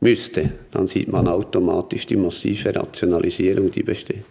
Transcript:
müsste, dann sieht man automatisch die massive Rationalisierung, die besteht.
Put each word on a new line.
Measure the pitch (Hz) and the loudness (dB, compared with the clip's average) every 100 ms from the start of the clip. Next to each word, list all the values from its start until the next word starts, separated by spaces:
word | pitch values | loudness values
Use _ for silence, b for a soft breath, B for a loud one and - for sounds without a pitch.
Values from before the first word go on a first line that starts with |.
müsste, | 120 110 - - 76 - - | 2 2 0 -2 -2 -4 -8
dann | - 95 | -2 0
sieht | - - | 0 0
man | 90 90 | 0 2
automatisch | 87 104 98 87 87 - - - | 0 0 0 2 0 -2 -6 -2
die | 104 | 0
massive | 90 - - 104 - | 0 0 -2 0 0
Rationalisierung, | - - - 92 85 87 - 92 95 95 | -2 -4 -2 2 2 2 2 2 4 2
die | - | 0
besteht. | - - - - - | -2 -4 -6 -8 -8